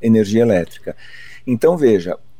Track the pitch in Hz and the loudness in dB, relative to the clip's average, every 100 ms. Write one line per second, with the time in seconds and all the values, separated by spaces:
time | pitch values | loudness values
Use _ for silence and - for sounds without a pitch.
0 | 117 110 101 110 117 95 82 - - - | 0 0 2 0 0 0 -4 -10 -16 -16
1 | - - - - - 120 156 175 135 104 | -18 -20 -20 -14 -8 -2 0 2 2 0
2 | 87 85 - - | -2 -12 -14 -20